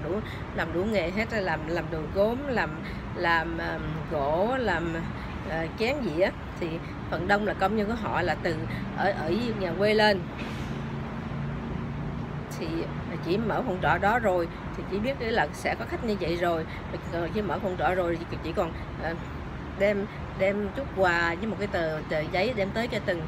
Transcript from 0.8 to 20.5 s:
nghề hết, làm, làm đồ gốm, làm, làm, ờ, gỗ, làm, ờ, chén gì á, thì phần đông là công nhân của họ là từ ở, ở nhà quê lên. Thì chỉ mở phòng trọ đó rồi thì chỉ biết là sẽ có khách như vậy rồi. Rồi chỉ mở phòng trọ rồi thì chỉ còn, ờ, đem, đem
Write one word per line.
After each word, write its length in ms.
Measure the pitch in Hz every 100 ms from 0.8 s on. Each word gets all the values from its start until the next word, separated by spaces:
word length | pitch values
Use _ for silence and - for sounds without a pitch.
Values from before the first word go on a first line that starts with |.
nghề 280 | 208 208 165
hết, 140 | 190 226
làm, 280 | 226 185 156 151
làm 180 | 170 156
đồ 80 | 160 151 190
gốm, 220 | 214 247 285
làm, 220 | 226 160 151 - - - -
làm, 420 | 175 165 165 165
ờ, 220 | 170 160 156 156 147
gỗ, 440 | 156 139 160 214 262
làm, 360 | 220 170 170 165 165 - - - -
ờ, 160 | 160 165 -
chén 160 | 233 294
gì 200 | 214 151
á, 100 | 202 - - -
thì 80 | 170 165 - - -
phần 160 | 165 180
đông 180 | 208 208
là 80 |
công 220 | 160 190 220
nhân 100 | 202
của 80 | -
họ 260 | 196 135
là 140 | 175 151
từ 120 | 180 160 160 - - -
ở, 140 | 175
ở 200 | 196 156 202 240 214
nhà 120 | 185 165
quê 160 | 208
lên. 260 | 214 214 196 170 - - - - - - - - - - - - - - - - - - - - - - -
Thì 80 | 160 165 - - - 165 151
chỉ 120 | 196
mở 240 | 220 160 247
phòng 120 | 180
trọ 160 | 151 170
đó 220 | 202 240
rồi 280 | 220 180 170 - - -
thì 60 | -
chỉ 80 | 190
biết 160 | 233 277
là 280 | 240 226 156
sẽ 220 | - 143 165
có 60 | 233
khách 140 | 349
như 120 | 233 202
vậy 160 | 160 175
rồi. 300 | 175 165 160 - - 165 -
Rồi 180 | 170 170
chỉ 80 | 214
mở 180 | 202 160
phòng 160 | 196 180
trọ 160 | 156 180
rồi 220 | 175 170 170
thì 60 | -
chỉ 80 | 156
còn, 200 | 160 170 165 - -
ờ, 100 | 160 170 - - - - - -
đem, 260 | 202 202 208 - - -
đem 300 | 190